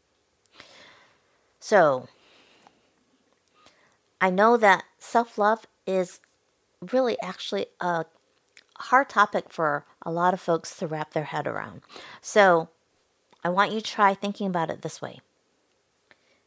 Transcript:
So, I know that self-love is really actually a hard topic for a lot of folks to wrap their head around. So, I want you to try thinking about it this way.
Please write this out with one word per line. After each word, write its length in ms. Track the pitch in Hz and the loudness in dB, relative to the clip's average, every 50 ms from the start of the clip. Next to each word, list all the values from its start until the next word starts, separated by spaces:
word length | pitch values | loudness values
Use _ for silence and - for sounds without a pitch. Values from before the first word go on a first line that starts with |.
| _ _ _ _ _ _ _ _ _ _ _ - - - - - - - - _ _ _ _ _ _ _ _ _ _ _ _ _ | _ _ _ _ _ _ _ _ _ _ _ -20 -20 -20 -20 -20 -20 -20 -20 _ _ _ _ _ _ _ _ _ _ _ _ _
So, 500 | - - 220 196 165 147 131 127 - - _ _ _ _ _ _ _ _ _ _ _ - _ _ _ _ _ _ _ _ _ _ _ _ _ _ _ _ _ _ _ - _ _ _ _ _ _ _ _ _ - | -4 2 4 6 6 6 4 0 -4 -10 _ _ _ _ _ _ _ _ _ _ _ -20 _ _ _ _ _ _ _ _ _ _ _ _ _ _ _ _ _ _ _ -20 _ _ _ _ _ _ _ _ _ -2
I 100 | 185 190 | -2 0
know 260 | 180 190 214 226 240 226 | 2 4 4 4 4 6
that 260 | 214 196 185 170 - _ _ - | 6 6 4 4 2 _ _ -20
self-love 680 | - - - 233 240 - - 220 202 214 220 - - - _ _ - | -8 -2 0 0 0 -2 -2 0 0 0 0 0 -4 -16 _ _ -8
is 340 | 190 190 185 180 180 - - _ _ _ _ _ _ _ _ _ _ _ - | -4 -2 -2 -2 -4 -8 -20 _ _ _ _ _ _ _ _ _ _ _ -20
really 380 | 175 185 247 262 262 233 208 - | -10 -4 -2 0 0 0 -2 -4
actually 460 | 180 180 - - - - 208 196 202 - _ - | -6 -10 -12 -12 -10 -8 -6 -6 -6 -8 _ -6
a 240 | 180 180 175 165 160 - _ _ _ _ _ _ _ _ _ - _ _ _ - | -4 -2 -2 -2 -4 -6 _ _ _ _ _ _ _ _ _ -20 _ _ _ -14
hard 300 | - - 247 262 277 - | -4 2 2 2 2 2
topic 420 | - 208 208 - - 180 - - | 2 0 0 0 0 -6 -6 -6
for 360 | - - 165 151 143 147 - _ _ - - | -6 -2 -2 -2 -2 -2 -6 _ _ -14 -10
a 100 | 170 165 | -8 -4
lot 220 | 170 175 180 185 | 0 2 2 0
of 60 | 180 | 0
folks 360 | - 208 170 160 - - - | 0 -2 -2 -2 -2 -8 -12
to 100 | - 190 | -10 -10
wrap 260 | 151 156 156 156 - - | -8 -6 -8 -8 -6 -6
their 120 | 156 147 | -6 -6
head 220 | - 165 151 147 | -6 -6 -6 -6
around. 340 | 143 107 101 104 - 85 - - _ - - - - - - | -6 -8 -8 -10 -12 -14 -18 -20 _ -20 -20 -20 -20 -20 -18
So, 480 | - - - 214 196 190 175 165 165 - _ _ _ _ _ _ _ _ _ _ _ _ _ _ - | -8 -2 4 4 6 6 6 4 2 -4 _ _ _ _ _ _ _ _ _ _ _ _ _ _ -6
I 60 | 175 | -4
want 240 | 180 190 202 156 208 | 0 0 0 0 -2
you 80 | 220 | -6
to 100 | 214 - | -8 -8
try 220 | - - 208 196 196 | -2 2 2 2 2
thinking 320 | - - 202 202 - 202 | 0 -6 -8 -8 -6 -6
about 240 | 190 180 170 160 160 | -4 -2 -2 -4 -4
it 120 | - - - | -6 -8 -10
this 180 | 156 - - | -12 -12 -12
way. 200 | - 123 - - - _ _ _ _ _ _ _ _ _ _ _ _ _ _ _ _ _ _ _ _ _ _ _ _ | -14 -14 -16 -16 -20 _ _ _ _ _ _ _ _ _ _ _ _ _ _ _ _ _ _ _ _ _ _ _ _